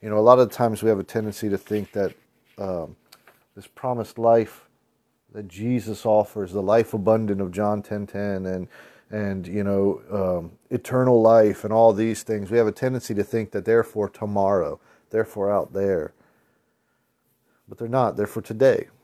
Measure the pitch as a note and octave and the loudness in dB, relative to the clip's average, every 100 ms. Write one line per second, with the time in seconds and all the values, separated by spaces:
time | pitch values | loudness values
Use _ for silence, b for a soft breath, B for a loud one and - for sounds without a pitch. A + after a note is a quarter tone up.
0 | A2 G#2+ A2 B2+ A#2+ - A#2+ G#2+ A2 G#2 | -4 2 6 6 6 0 -2 0 0 0
1 | F#2 A2+ G#2+ G2+ A2 G2 - G#2+ G2 G#2+ | -2 -6 -6 -8 -6 -6 -4 -6 -6 -4
2 | F#2+ - _ _ _ - G2 F2+ E2 F2+ | -6 -6 _ _ _ -14 -10 -8 -10 -16
3 | _ b b b b - G2+ - C3 B2 | _ b b b b -20 -20 -12 -8 -6
4 | A2 - A#2 A#2 G#2+ - _ _ _ _ | -8 0 4 4 2 -8 _ _ _ _
5 | _ _ _ G#2+ G#2 F2 A2 B2 G#2+ G#2+ | _ _ _ -16 -16 -10 -4 -4 -4 -6
6 | A#2 G#2+ G#2 - F#2+ F#2+ F#2+ A2 A2+ A2+ | 2 2 2 -4 -6 -4 2 2 2 -2
7 | G2 A2 A2 G2 F#2+ F2+ G#2 G#2 G2+ G#2 | 0 0 0 -4 -4 -4 -2 -4 -6 -10
8 | G2+ G2+ G2+ G2 F#2 F#2 F2+ B B B | -10 -8 -6 -6 -6 -8 -10 B B B
9 | B G#2+ G#2 F#2+ F2 G2+ G2+ G2 G2 - | B -8 -6 -6 -6 -6 -2 0 0 -2
10 | - G2+ F#2+ F2+ E2+ - _ B2 - B2+ | -6 -4 -2 -4 -6 -18 _ -8 -4 0
11 | B2+ A#2+ A2+ A2+ G#2+ G2 G#2+ A2 A#2 G2+ | 4 6 6 6 6 2 -2 4 6 6
12 | A2+ G#2+ - A2 F#2+ A#2 A2 G2+ B2+ B2+ | 0 -4 -6 -6 -2 0 0 0 -4 -4
13 | - G2+ G2+ A#2 G#2 G#2 F#2 A2+ A2+ A2 | -6 -6 -4 -4 -6 -8 0 2 2 -4
14 | G2+ - G#2 G2+ G2 G2 D#2 D2+ b b | -6 -6 -6 -2 0 0 -2 -8 b b
15 | b A2 A2 - G2 G2+ D#2 G2 G2 F#2 | b -4 -4 -4 -2 -2 -4 -4 -2 -2
16 | D#2 _ _ _ _ _ _ _ _ _ | -4 _ _ _ _ _ _ _ _ _
17 | _ _ _ _ _ _ _ - A#2 B2+ | _ _ _ _ _ _ _ -12 -4 0
18 | A#2+ - G#2 - G#2+ A2 C3 G#2+ - _ | 0 0 -6 -6 -10 2 4 4 -2 _